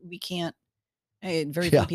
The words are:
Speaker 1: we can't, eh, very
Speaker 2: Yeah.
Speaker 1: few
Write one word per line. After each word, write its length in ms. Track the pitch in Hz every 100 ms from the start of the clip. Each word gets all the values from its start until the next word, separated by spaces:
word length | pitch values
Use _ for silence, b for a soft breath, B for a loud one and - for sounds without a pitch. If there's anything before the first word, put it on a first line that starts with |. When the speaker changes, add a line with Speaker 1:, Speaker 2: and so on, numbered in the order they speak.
Speaker 1:
we 160 | 175 170
can't, 380 | - 180 170 - _ _ _ _ _ _
eh, 220 | 190 165 147
very 200 | 151 175
Speaker 2:
Yeah. 120 | 151
Speaker 1:
few 40 | -